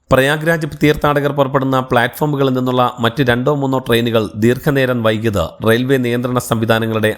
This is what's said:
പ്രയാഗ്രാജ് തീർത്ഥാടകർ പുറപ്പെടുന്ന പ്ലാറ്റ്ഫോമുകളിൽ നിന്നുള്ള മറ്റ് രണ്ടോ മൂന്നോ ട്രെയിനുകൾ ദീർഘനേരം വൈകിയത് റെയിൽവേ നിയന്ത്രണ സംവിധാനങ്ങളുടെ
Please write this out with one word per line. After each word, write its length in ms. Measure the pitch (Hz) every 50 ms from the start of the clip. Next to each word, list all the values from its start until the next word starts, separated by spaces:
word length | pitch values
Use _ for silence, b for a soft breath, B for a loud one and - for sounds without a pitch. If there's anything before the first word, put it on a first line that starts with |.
| b _
പ്രയാഗ്രാജ് 560 | 131 131 131 139 151 156 156 165 170 165 160 147 - - -
തീർത്ഥാടകർ 480 | 147 147 - - 147 147 147 139 143
പുറപ്പെടുന്ന 480 | 139 147 139 131 135 139 131 135 131 131
പ്ലാറ്റ്ഫോമുകളിൽ 760 | 127 131 131 120 120 120 - - 156 151 143 139 135 135 127
നിന്നുള്ള 420 | 127 127 127 127 127 123 123 - -
മറ്റ് 240 | 113 117 - - 139
രണ്ടോ 320 | 120 120 123 127 147 151
മൂന്നോ 220 | 143 135 135 135
ട്രെയിനുകൾ 520 | 131 127 - 120 117 117 120 110 113 107 95 -
ദീർഘനേരം 680 | 107 107 117 123 131 - 160 139 139 131 123 123 120 110
വൈകിയത് 460 | 110 110 107 110 117 101 95 80 78 - - -
റെയിൽവേ 300 | 110 113 117 127 127 139
നിയന്ത്രണ 420 | 131 123 120 120 120 123 127 123 123
സംവിധാനങ്ങളുടെ 760 | - - 120 110 113 110 113 113 113 113 110 110 107 110 104